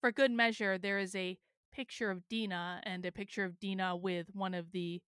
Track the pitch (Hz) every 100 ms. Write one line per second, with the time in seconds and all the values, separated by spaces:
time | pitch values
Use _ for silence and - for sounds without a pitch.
0 | 359 226 269 233 233 220 202 190 196 196
1 | 190 190 185 185 _ _ _ - 262 -
2 | 220 185 180 226 214 180 175 180 - 180
3 | 180 180 202 - 190 175 196 190 185 175
4 | 185 175 165 196 190 180 170 180 175 175